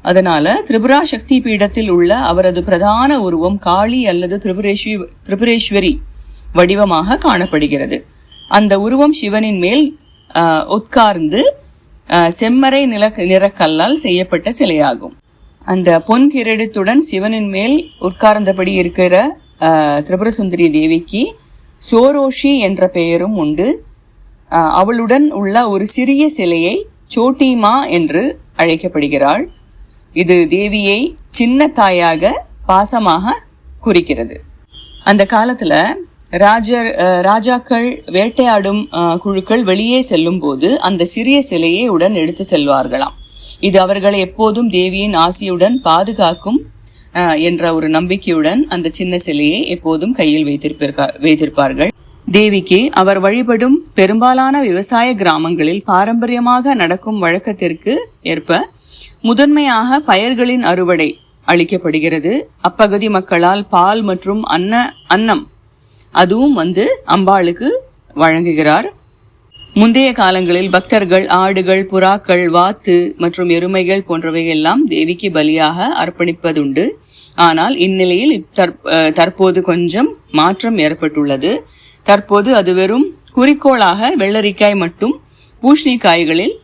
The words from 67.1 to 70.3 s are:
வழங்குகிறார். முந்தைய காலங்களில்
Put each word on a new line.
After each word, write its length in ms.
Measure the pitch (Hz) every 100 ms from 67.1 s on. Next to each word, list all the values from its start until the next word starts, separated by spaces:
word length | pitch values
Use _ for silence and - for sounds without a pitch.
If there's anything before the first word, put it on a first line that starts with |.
| 180 190 196 170 175 247 494 - _ _
வழங்குகிறார். 720 | - 165 160 170 156 151 160 359 - _ _ _ _ _ _ -
முந்தைய 380 | - 226 226 269
காலங்களில் 580 | 240 190